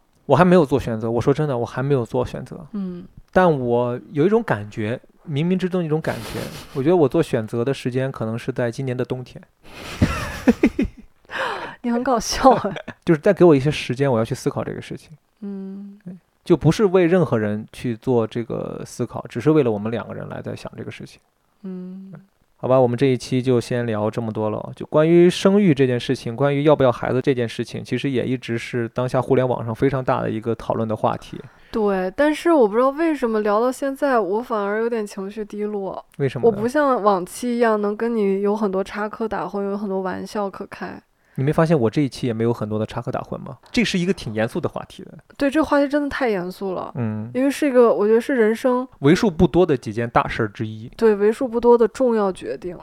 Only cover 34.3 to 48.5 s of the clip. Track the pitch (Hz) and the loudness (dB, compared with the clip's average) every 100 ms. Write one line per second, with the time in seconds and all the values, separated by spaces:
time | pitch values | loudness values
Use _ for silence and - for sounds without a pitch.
34.3 | 208 247 214 202 214 233 233 208 - 196 | -2 -2 -4 -2 -2 -2 -4 -6 -8 -10
35.3 | 220 208 208 208 208 190 - - - 139 | -10 -10 -8 -6 -6 -8 -10 -12 -4 -4
36.3 | 135 233 202 226 294 285 247 208 190 180 | 2 2 2 0 2 2 2 2 0 -2
37.3 | - 247 240 233 214 202 208 233 233 196 | -8 -4 0 2 2 -2 -2 -2 0 0
38.3 | 196 202 214 214 185 196 208 208 - 220 | 0 0 0 -2 -2 -4 -6 -8 -6 -6
39.3 | 196 160 202 202 202 208 190 185 190 190 | -6 -6 -6 -6 -4 -4 -4 -4 -6 -8
40.3 | 220 196 - 202 - 190 - - _ _ | -6 -6 -8 -14 -12 -14 -14 -20 _ _
41.3 | - 135 156 160 165 110 156 139 - 127 | -4 -2 2 2 4 2 0 -2 -2 -4
42.3 | 110 117 117 107 107 107 - - - - | -2 -2 -2 -4 -4 -4 -6 -6 -6 -6
43.3 | - 95 - _ - 214 185 175 185 - | -10 -12 -18 _ -2 0 0 -2 -2 -4
44.3 | 107 113 180 131 - - - - - - | -4 -2 -2 -6 -6 -12 -18 -20 -20 -14
45.3 | - 277 294 294 285 285 294 285 - 247 | -4 0 2 2 2 2 0 -2 -2 -2
46.3 | 196 175 185 196 180 - - 110 107 110 | -2 -4 -8 -8 -6 -8 -6 -4 -4 -6
47.3 | 247 269 262 302 254 233 165 208 226 240 | -2 0 0 2 6 6 4 4 2 2
48.3 | 262 214 | 2 2